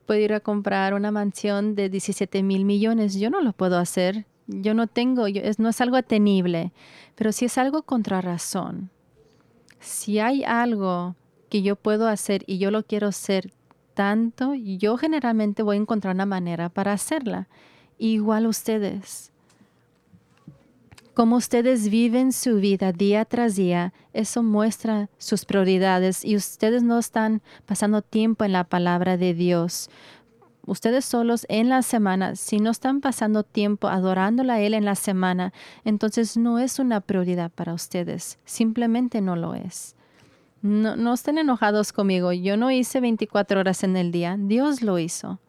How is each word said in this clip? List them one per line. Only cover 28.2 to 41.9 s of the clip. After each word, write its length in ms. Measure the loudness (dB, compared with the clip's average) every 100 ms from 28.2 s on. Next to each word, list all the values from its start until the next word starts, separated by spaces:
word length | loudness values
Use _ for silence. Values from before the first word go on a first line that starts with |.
| 0 0
en 80 | 0
la 140 | 0 0
palabra 500 | 0 2 2 2 2
de 180 | 0
Dios. 560 | 2 2 2 0 -4 -12 -18 -20 -20 _ _ _ _ -8
Ustedes 400 | -4 0 0 0
solos 400 | 0 2 0 -2
en 220 | 0 2
la 140 | 2
semana, 520 | 2 2 2 2 -2 -4
si 240 | -2 0
no 100 | 0
están 300 | 0 0 0
pasando 440 | 0 -2 0 0
tiempo 440 | 0 -2 0 0 0
adorándola 680 | 0 0 2 2 2 2 2
a 40 |
Él 140 | 2
en 100 | 0
la 120 | 0 -2
semana, 580 | -2 0 0 0 -4 -8 -20 -8 -2
entonces 500 | 0 0 0 0 0
no 240 | 0 2
es 200 | -2 -2
una 200 | 0 -2
prioridad 500 | -2 -2 0 -2 -4
para 240 | -6 -8
ustedes. 640 | -8 -6 -6 -6 -6 -10 -16
Simplemente 800 | -10 -2 0 0 0 0 0 -2
no 160 | -2 -2
lo 160 | -4
es. 420 | -6 -10 -12 -16 -20 _ _ -20 _ _ _
No, 360 | 0 2 0 0
no 160 | 0
estén 240 | 0 0 0
enojados 560 | 2 2 2 2 0